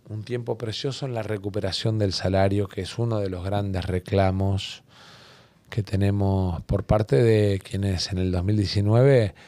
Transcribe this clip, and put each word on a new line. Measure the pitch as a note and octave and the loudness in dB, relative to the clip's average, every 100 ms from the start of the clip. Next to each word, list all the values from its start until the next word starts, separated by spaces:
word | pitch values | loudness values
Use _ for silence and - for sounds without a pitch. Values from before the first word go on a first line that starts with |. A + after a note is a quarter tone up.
| - | -14
un | G#2+ | -12
tiempo | G2+ A#2+ A#2+ A2+ | -8 -6 -6 -6
precioso | A2+ G2+ C#3+ B2 C#3 | -6 -6 -6 -6 -6
en | A#2 | -6
la | |
recuperación | G2+ G#2+ G2+ G2+ G2 - A#2 A2 | -4 -6 -4 -4 -4 -2 -2 0
del | G2+ | 0
salario, | F2+ F#2 F#2+ G2 G2+ G2 | 0 0 2 4 2 -2
que | - | -4
es | F2+ - | -8 -4
uno | A#2 A2 | -2 -2
de | G2 | -4
los | F2+ | -4
grandes | F#2 G2+ G2+ F#2+ | -4 -2 -2 -2
reclamos | F#2+ F#2 - G2 F#2+ F#2+ F#2+ G2 - - _ - - - - - _ _ - | -2 -4 0 2 4 2 0 0 -4 -14 _ -20 -20 -20 -20 -20 _ _ -12
que | - | -6
tenemos | G2 G2 G2 G2+ G2 F#2+ F#2 E2+ | -4 0 0 2 0 0 0 -2
por | - G2+ - | -2 -2 2
parte | G#2+ G#2 C#3 | 2 4 4
de | A#2 A2 G#2 G2 | 4 4 4 0
quienes | - F#2+ G2 F#2 - | -4 -4 -2 -2 -2
en | F2+ | -2
el | F#2 | 0
dos | F2+ F#2 | 0 0
mil | G#2+ | 0
diecinueve, | G2+ G2 G2+ A2+ C3+ C3 G#2 - | 0 0 2 4 6 6 2 -2